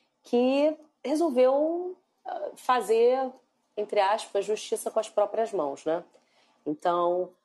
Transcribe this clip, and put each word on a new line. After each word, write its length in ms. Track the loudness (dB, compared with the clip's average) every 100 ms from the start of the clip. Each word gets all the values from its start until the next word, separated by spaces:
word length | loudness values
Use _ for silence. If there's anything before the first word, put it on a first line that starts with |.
| _ _
que 540 | -2 0 2 2 0 -2 -10 _
resolveu, 920 | -4 0 0 4 4 4 0 -2 -6 -12 _ _ -12
ah, 260 | -10 -10 -6
fazer, 760 | -2 0 2 4 4 4 -2 -8 _ _ _ -10
entre 240 | -4 0
aspas, 460 | 2 0 -2 -4 -2
justiça 460 | -4 -4 -8 -4
com 80 | -4
as 100 | -2
próprias 420 | 0 0 0 -4
mãos, 340 | -2 -4 -4 -4
né? 180 | -4 -6 _ _ _ _ _ -8
Então, 680 | -4 -2 0 2 0 -4 -10